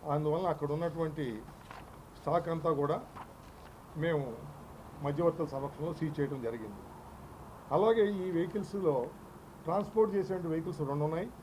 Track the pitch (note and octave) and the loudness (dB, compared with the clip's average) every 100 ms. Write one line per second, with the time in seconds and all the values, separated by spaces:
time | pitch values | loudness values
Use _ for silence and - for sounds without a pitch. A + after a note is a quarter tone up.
0 | D3+ D3 D3+ D#3+ F#3 D3 D3 D3+ E3+ D#3+ | 2 2 4 2 2 0 0 0 0 0
1 | D#3+ D3+ C#3 G#2+ - - - - - - | -2 0 -4 -4 -8 -16 -16 -14 -14 -16
2 | - - - E3+ E3+ E3 D#3+ D3 C#3+ E3 | -16 -6 2 2 2 0 2 4 4 2
3 | - - - - - - - - - D#3 | -2 -14 -14 -16 -16 -16 -18 -18 -12 -2
4 | E3 D#3 C3 A2+ - - - - - - | 2 2 0 -6 -10 -14 -14 -14 -14 -6
5 | C#3+ D3 E3+ D#3+ D3+ C3+ C#3 - D#3 D#3 | -2 4 4 4 -2 -2 -4 -4 -4 -2
6 | D#3+ D3 C#3 C#3 A#2 A2+ G#2+ G2+ - - | -2 2 0 0 -2 -4 -6 -10 -12 -14
7 | - - - - - - - C#3+ G#3+ A3+ | -16 -14 -16 -14 -14 -14 0 6 8 8
8 | G#3 G3+ F#3 E3 F3 G#3+ E3 G3+ F3+ C3+ | 6 4 0 2 2 0 -2 0 4 4
9 | A#2+ - - - - - D#3 F#3 G#3 A3 | 0 -6 -16 -16 -16 -10 0 0 2 6
10 | A3 G3 F#3 F#3 E3+ D#3+ E3 D3 C#3+ C#3+ | 6 6 2 0 0 0 -2 -2 0 2
11 | D3 D#3+ A3 - | 2 0 -4 -8